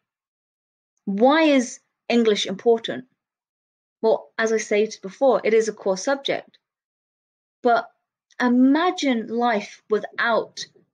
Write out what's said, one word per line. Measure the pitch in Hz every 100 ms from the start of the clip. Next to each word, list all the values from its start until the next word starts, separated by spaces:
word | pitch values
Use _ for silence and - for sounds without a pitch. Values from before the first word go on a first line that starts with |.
| _ _ _ _ _ _ _ _ _ _
why | - 196 254 311
is | 311 277 233 - _ _ -
English | 240 220 208
important? | - 190 240 226 - 123 - _ _ _ _ _ _ _ _ _
Well, | 220 - - -
as | 226
I | 220
stated | - 208 214 -
before, | 190 - 269 214
it | 214
is | 220 214
a |
core | 208 202 185
subject. | - 277 240 - - _ _ _ _ _ _ _ _ _ _ _
But | 247 233 - _ _ _ _ -
imagine | 247 247 262 302 359 359 285 233 -
life | 233 240 214 208 - _
without | 208 - - 226 214 - - - _ _